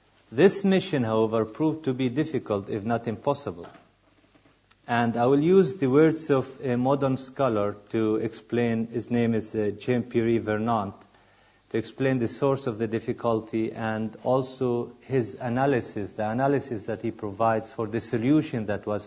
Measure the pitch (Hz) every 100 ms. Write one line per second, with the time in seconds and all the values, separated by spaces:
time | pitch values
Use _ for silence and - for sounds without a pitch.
0 | _ _ - 113 190 196 196 190 185 143
1 | 113 110 110 113 110 - 156 156 135 127
2 | 127 127 156 127 - 101 98 113 107 117
3 | 123 104 143 139 104 85 82 - _ _
4 | _ _ _ _ _ _ _ _ - 117
5 | 117 117 120 139 160 190 165 - 131 139
6 | 160 156 - 135 120 - 135 120 127 143
7 | 135 127 - - 131 107 101 101 - 113
8 | 110 107 113 - - 120 120 113 113 123
9 | 104 120 117 110 107 110 104 101 - 123
10 | - 117 113 113 101 107 113 113 98 -
11 | - _ _ _ _ _ - 117 113 -
12 | 135 131 113 - 139 135 131 107 110 110
13 | 123 120 117 110 110 113 113 113 110 110
14 | 110 - 123 131 131 - 127 120 - -
15 | - 131 107 - 123 123 139 127 - 107
16 | 95 - 107 117 139 139 - 110 - 104
17 | 113 110 107 98 113 110 - - 107 110
18 | - 120 120 156 151 120 104 98 107 104